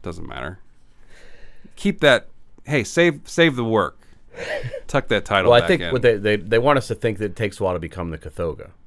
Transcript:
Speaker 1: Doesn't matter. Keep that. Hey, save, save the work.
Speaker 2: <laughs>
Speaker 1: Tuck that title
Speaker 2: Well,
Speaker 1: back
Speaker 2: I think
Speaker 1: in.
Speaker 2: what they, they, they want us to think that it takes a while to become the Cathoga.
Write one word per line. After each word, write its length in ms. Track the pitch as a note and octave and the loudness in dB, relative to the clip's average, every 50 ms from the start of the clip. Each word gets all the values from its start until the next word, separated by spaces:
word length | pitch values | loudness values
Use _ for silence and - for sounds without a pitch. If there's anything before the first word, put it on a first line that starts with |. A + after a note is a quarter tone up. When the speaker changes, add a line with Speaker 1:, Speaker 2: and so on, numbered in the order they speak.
Speaker 1:
Doesn't 240 | - F#2+ E2+ F2 - - | -10 -10 -10 -10 -12 -12
matter. 300 | - B1+ B1+ D2 G3 G3 - - - - - - - - - - - - - - - - - - - - - - - | -10 -10 -10 -10 -12 -14 -20 -20 -20 -20 -20 -20 -20 -20 -20 -20 -20 -20 -18 -18 -16 -16 -16 -16 -16 -16 -18 -18 -16
Keep 240 | - - G3+ F3+ - | -2 -2 -2 0 4
that. 280 | C#3+ C#3+ B2 A2 - - - - - - - - - | 4 4 4 4 2 -6 -20 -20 -20 -20 -20 -18 -6
Hey, 200 | - D3 C#3 A2 | -2 -2 -2 -2
save, 360 | - - E3+ F3 F3 D3+ D3 - | 0 2 4 4 4 2 0 -14
save 320 | - - - E3 D#3+ C3+ | -6 2 4 4 4 4
the 80 | B2 A#2 | 0 -2
work. 340 | A2+ A2 G#2+ F#2 C#2+ - - - - - - - - - - - | 2 2 2 2 0 -4 -14 -20 -20 -20 -20 -20 -20 -14 -12 -8
Speaker 2:
<laughs> 420 | - - - - A#2+ - - - | -8 -8 -6 -6 -8 -10 -10 -10
Speaker 1:
Tuck 220 | - - C#3 - - | -2 -2 -2 0 2
that 160 | A2+ G2+ - | -2 -2 0
title 260 | - G#2 F#2+ F#2 G#2+ | 2 0 4 6 6
Speaker 2:
Well, 100 | A#2+ A#2+ | 6 6
Speaker 1:
back 40 | - | 6
Speaker 2:
I 40 | E2+ | 4
think 140 | - A2 | 0 0
Speaker 1:
in. 100 | F2+ E2+ | 0 -2
Speaker 2:
what 100 | D#2+ B2 | -2 2
they, 140 | G#2+ B2 A2+ | 4 4 2
they, 200 | G2+ G2+ G#2+ G#2+ | 4 2 0 0
they 220 | G2+ E2 G2 A2+ A2+ | 0 0 2 2 2
want 200 | B2 D3 C#3+ D3 | 4 4 2 2
us 80 | - - | 0 -4
to 60 | A#2 | -6
think 240 | - - A#2 G#2+ F#2+ | -2 -2 -4 -2 -2
that 60 | G#2+ | -4
it 100 | G2+ - | -6 -4
takes 240 | - A2+ G2+ - - | -4 -6 -6 -4 -2
a 40 | G#2 | -2
while 100 | F#2 F2+ | -2 -2
to 60 | F2 | -4
become 300 | E2 E2 - F#2 F2 E2+ | -6 -8 -8 -8 -8 -8
the 80 | D#2+ D2+ | -8 -10
Cathoga. 520 | - - - - F2 E2 D2 - - - - _ - | -12 -14 -8 -6 -6 -4 -6 -8 -14 -20 -20 _ -20